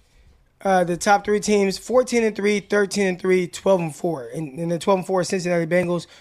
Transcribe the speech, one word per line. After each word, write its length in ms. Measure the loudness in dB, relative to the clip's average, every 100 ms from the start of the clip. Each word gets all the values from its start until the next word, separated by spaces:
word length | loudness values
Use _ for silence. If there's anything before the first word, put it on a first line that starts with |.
| _ _ _ _ _ _
uh, 220 | 2 2 2
the 100 | 0
top 300 | 2 2 2
three 160 | -2
teams, 360 | 2 2 2 -2
fourteen 460 | -2 -2 0 0
and 100 | 0
three, 280 | 0 0 0
thirteen 460 | 0 0 0 0 -2
and 120 | 0
three, 280 | 2 2 0
twelve 340 | -2 2 2
and 120 | 0
four. 360 | -4 -4 -4 -8
And, 240 | -8 -8 -6
and 120 | -4
the 80 | -2
twelve 200 | 0 0
and 60 | 0
four 200 | -2 0
Cincinnati 400 | -2 -2 -2 0
Bengals, 420 | 0 0 -2 -6 -16